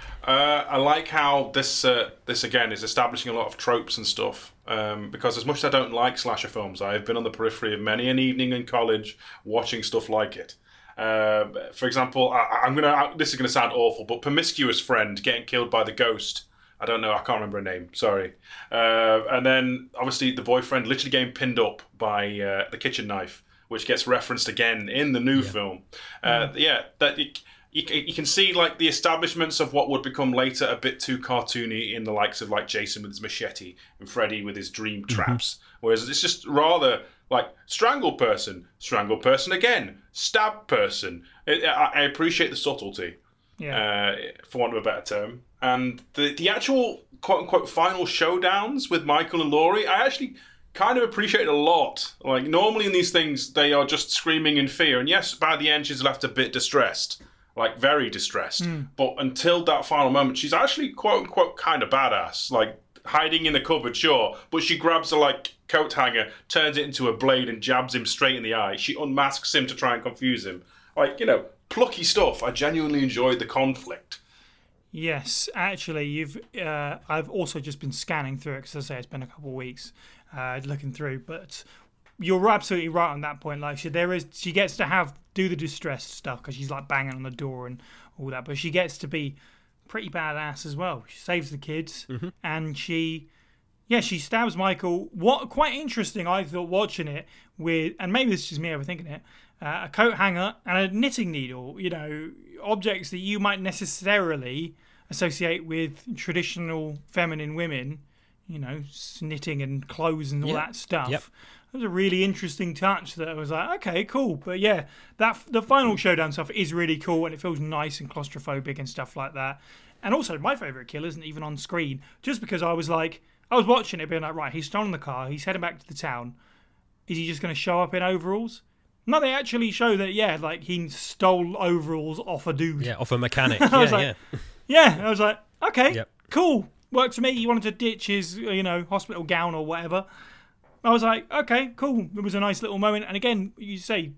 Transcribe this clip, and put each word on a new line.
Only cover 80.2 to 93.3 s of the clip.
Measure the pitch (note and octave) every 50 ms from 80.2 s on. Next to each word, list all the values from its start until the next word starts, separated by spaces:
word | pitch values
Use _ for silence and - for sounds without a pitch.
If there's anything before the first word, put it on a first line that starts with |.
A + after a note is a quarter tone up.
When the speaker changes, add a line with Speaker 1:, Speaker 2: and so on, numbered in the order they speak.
| _ _ -
Speaker 3:
uh, | C#3 B2+ B2+ B2+ C3+ C3+
looking | C#3 C#3+ C#3 D3 C#3 A#2+
through, | - D3+ C#3+ C3 C3
but | A#2+ - D#3+ - F#3+ - - - - - - - _ _ _ _ _ _ _ -
you're | F3 E3+ F#3 F#3 F#3 A3
absolutely | G#3+ G3+ G#3 - F#3+ F3 E3 E3
right | D#3+ E3+ E3+ D#3+ C#3+
on | C#3+
that | D3+ D3+ D3 C#3+
point. | - D#3 D3 D3
Like, | D3 D3 C#3+ C#3
she, | - E3
there | C#3+ E3+ F3 F3+ F#3
is, | F3 C#3+ - -
she | - - F#3
gets | D#3 G3 G3+ E3 - -
to | G3
have, | - F3+ F#3+ F3 C#3 C#3 - _ _ -
do | - F#3+ F#3
the | E3+
distressed | - D#3+ D3+ C#3+ - - E3 C3+ B2 - -
stuff | - - - D3 B2 A#2 -
'cause | - C3+
she's, | C3+ C#3 C#3
like, | D3 C#3 C#3 C#3
banging | C#3+ C3+ C3+ C3+ C3
on | C3 C3
the | C3
door | B2+ A#2+ C#3+ C3+ C3 B2+ B2
and | B2 B2+ B2 - - - - - - _ -
all | C#3 C3+
that, | C3 B2+ A#2+
but | C3+ C#3+
she | C#3 - E3+
gets | D3 F3+ F3+ E3 - -
to | - C#3+
be | D3 D#3+ D3 C#3 C#3 - - - _ _ _ _ _ _ _ -
pretty | - A3 A3+ F#3
badass | C#3+ F3+ D#3+ D3+ D3+ D3+ D3+ D3+ C#3+ C#3+ -
as | D#3+ C#3+
well. | C#3+ F3+ F#3 D3+ B2 A2
She | - - -
saves | - - F3 F3 D3+ C3+
the | D3 C#3
kids, | C#3+ - D3+ D#3+ D#3+ D#3+ - - - -
Speaker 2:
Mm-hmm. | C3 A#2+ D#3+ F3+ - _ -
Speaker 3:
and | E3+ D3+ D#3+ D#3+ D#3 D3
she, | C#3 - - E3+ E3 E3 E3 D#3+ D#3+ D#3 -